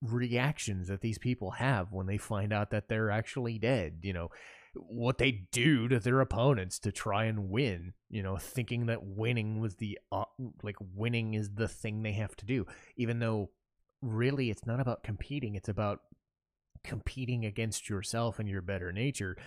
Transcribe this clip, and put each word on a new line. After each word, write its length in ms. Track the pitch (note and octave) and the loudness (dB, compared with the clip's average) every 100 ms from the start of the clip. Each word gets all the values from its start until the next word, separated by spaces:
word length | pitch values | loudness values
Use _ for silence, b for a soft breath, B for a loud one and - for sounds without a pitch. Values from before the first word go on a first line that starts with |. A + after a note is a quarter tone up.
reactions 880 | A#2+ A#2+ B2 A#2+ C3+ D3+ - F#2+ F2+ | -2 0 2 2 2 2 -2 -2 -2
that 100 | G2 | -2
these 180 | A#2 G#2+ | -2 -2
people 340 | B2 B2 F#2 | -2 -2 -2
have 420 | - B2+ A#2 F#2 | 0 2 2 0
when 140 | F#2+ F#2+ | -2 -2
they 100 | G#2 | -2
find 340 | - G#2 G#2 | -2 -2 0
out 200 | G#2 G#2 | 0 0
that 180 | G#2+ - | -2 0
they're 220 | A2 A2 | 2 2
actually 460 | G#2+ A2 C#3 A#2+ A2 | 2 -2 -4 -4 0
dead, 420 | A2+ C3 D#2+ D#2+ | 2 2 0 -4
you 100 | F#2+ | -4
know, 180 | F2+ E2+ B B B B | -2 -4 B B B B
what 440 | - F2 A#2 A#2+ C3 | -16 -8 0 2 4
they 140 | C3+ A2 F2+ | 4 2 -2
do 340 | A#2+ D3+ C3 A#2+ | 4 6 6 6
to 140 | B2 | 4
their 180 | A#2+ C3 | 6 4
opponents 600 | C3+ A2+ C3+ A#2+ F#2 - | 4 4 6 6 2 -2
to 120 | G#2 | -2
try 320 | - A2 G2+ | -2 0 2
and 260 | A2 G#2+ F#2+ | 2 0 0
win, 440 | G#2+ C3+ F2 F2 - - | 2 2 0 -6 -12 -8
you 120 | G#2 | -4
know, 140 | F#2+ G2 | -2 -2
thinking 520 | - B2+ A2+ A#2+ A#2 | -2 -4 -2 0 0
that 180 | A#2 G2 | -2 -4
winning 560 | G2 A2+ A#2 G#2+ A2 | -2 0 2 0 0
was 140 | A2 - | -2 -2
the, 220 | G#2+ G2+ - | -6 -6 -4
uh, 140 | F#2+ A2+ - B2 - | -2 -2 -6 -10 -8
like, 120 | G#2 G2 F#2+ | -8 -8 -10
winning 400 | G2+ A#2 A#2 A2 | -2 0 2 2
is 180 | G#2+ G2+ | 0 -2
the 160 | G2+ A2 | 0 -2
thing 340 | - A2+ G#2+ | -2 -4 -2
they 80 | A2 | -2
have 240 | G#2 G#2 - | 0 -2 -4
to 100 | G2+ | -2
do, 200 | C3 F2+ B B - | 0 -2 B B -4
even 220 | A#2 A#2 | -2 0
though 300 | A2+ A2 F#2+ - _ _ _ _ | 0 0 -2 -8 _ _ _ _
really 480 | B2 A2 B2 C#3 A#2+ | -2 2 2 2 0
it's 160 | G2+ A#2 | 0 0
not 160 | B2 | 0
about 200 | B2 A2+ | 0 -2
competing, 540 | - G2+ - C#3+ A#2 G2+ | -4 -6 -4 -4 -2 -2
it's 140 | - | -2
about 320 | G2+ G#2 G2+ - - _ _ _ _ _ - | 0 0 -2 -8 -20 _ _ _ _ _ -18
competing 640 | - G#2 - C3 B2 B2 G#2+ | -10 -8 -6 -6 -2 0 0
against 440 | G2+ A2+ - - | -2 -2 -2 -4
yourself 480 | G2 - A2+ A#2 G#2 | -4 -2 0 0 0
and 120 | G#2 | -2
your 120 | G2 | -2
better 300 | F2+ F#2+ F2+ | -2 -2 -2
nature. 460 | F#2+ C#3 - F#2+ - | 0 0 0 -4 -4